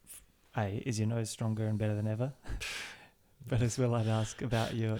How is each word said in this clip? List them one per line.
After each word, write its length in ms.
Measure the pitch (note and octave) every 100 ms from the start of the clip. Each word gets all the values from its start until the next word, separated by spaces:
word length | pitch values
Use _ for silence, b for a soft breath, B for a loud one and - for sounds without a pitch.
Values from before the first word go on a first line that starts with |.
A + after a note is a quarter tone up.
| -
f-, 160 | - - _ _ -
A, 260 | G2+ G2+ -
is 120 | G#2+
your 100 | G#2+
nose 220 | A#2 G#2+
stronger 360 | - A2+ A2 A2
and 120 | G#2+
better 160 | G#2+
than 120 | G#2 G#2+
ever? 260 | A2 C3 -
<laughs> 40 | B B B B B B B _ _ - A2+
But 140 | A2+
as 160 | A#2+ C3
well, 160 | B2
I'd 140 | A#2 A2
ask 340 | A2 A2 -
about 320 | A#2+ A2+ A2+
your, 240 | A#2 A2